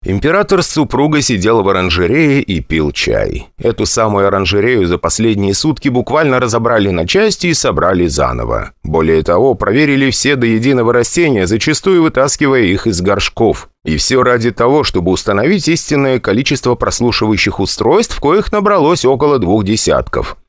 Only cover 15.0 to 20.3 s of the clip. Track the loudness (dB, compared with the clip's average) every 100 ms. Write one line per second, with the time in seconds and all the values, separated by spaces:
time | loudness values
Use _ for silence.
15 | 0 0 0 0 0 0 0 -2 -2 -2
16 | 0 -2 0 -2 0 -2 -2 -2 -2 0
17 | -2 0 -2 0 -2 -2 -4 0 2 2
18 | 0 -2 0 0 0 -2 0 2 2 2
19 | 2 2 0 0 2 0 0 -2 0 0
20 | 0 -6 -6